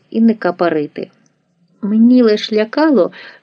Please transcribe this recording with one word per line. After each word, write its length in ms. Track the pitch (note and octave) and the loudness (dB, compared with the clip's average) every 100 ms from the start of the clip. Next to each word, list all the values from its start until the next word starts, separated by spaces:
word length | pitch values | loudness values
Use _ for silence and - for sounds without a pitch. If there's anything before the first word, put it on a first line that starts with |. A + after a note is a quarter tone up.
| - | -8
і 100 | A3+ | 0
не 140 | A3+ | 0
капарити. 760 | A3 F3+ F3+ F3 D#3 D3 - - _ _ _ _ _ _ - | 0 -4 -2 -2 -2 -6 -10 -16 _ _ _ _ _ _ -10
Мені 400 | G3 A3 A#3 B3+ | -4 2 4 4
лиш 300 | A3+ G#3+ - | 2 0 -2
лякало, 600 | G#3+ A3 - D#4 B3 F3 - - - | -4 -4 -2 0 2 0 -6 -20 -20